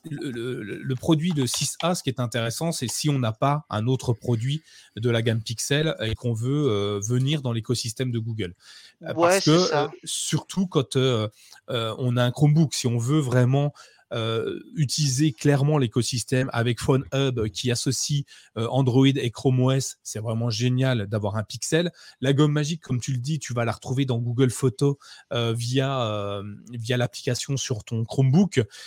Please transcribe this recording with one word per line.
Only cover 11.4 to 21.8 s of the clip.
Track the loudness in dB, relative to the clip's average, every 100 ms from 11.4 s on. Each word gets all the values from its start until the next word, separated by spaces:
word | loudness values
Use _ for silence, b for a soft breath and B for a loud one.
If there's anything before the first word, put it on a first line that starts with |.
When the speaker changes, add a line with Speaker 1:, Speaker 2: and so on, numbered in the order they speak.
| B B -8
Speaker 1:
euh, | -4 -4 -2
on | 0 2
a |
un | 0
Chromebook, | 4 4 6 4
si | 2 -2
on | 0
veut | 0 0
vraiment, | 2 4 4 4 0 B B B _
euh, | -6 -4 -2 -4 -6 -8 -4
utiliser | -2 0 -2 2 0
clairement | 2 2 4 4 2
l'écosystème | 2 0 -2 -4 -2 -2 0
avec | 0 0 0
Phone | 2 0 0
Hub | -2 0 0 -2
qui | -2 -2
associe, | -2 -2 -2 -2 -2 -4 B B -6
euh, | -2
Android | 0 4 6 6
et | 4 -2
Chrome | -2 2 4
O | 4
S, | 2 -2 -8
c'est | -12 -8
vraiment | -4 -2 -2
génial | 0 0 2 2 0 -2
d'avoir | -2 -2 -2
un |
Pixel. | -6 -8 -2 0